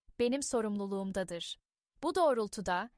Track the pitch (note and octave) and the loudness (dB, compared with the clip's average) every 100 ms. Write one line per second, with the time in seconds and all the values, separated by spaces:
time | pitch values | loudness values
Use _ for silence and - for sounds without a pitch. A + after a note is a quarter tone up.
0 | _ - A#3+ C#4 C#4 A#3+ G#3+ G3+ G3 G3 | _ 0 2 2 0 0 0 -2 -2 -4
1 | F#3+ F#3+ F3+ E3+ - - _ _ _ _ | -2 -4 -4 -6 -10 -14 _ _ _ _
2 | D#4+ F4+ D#4+ A#3 G#3 - F#3 F3+ A3+ | 0 4 4 4 0 -4 -2 -2 -4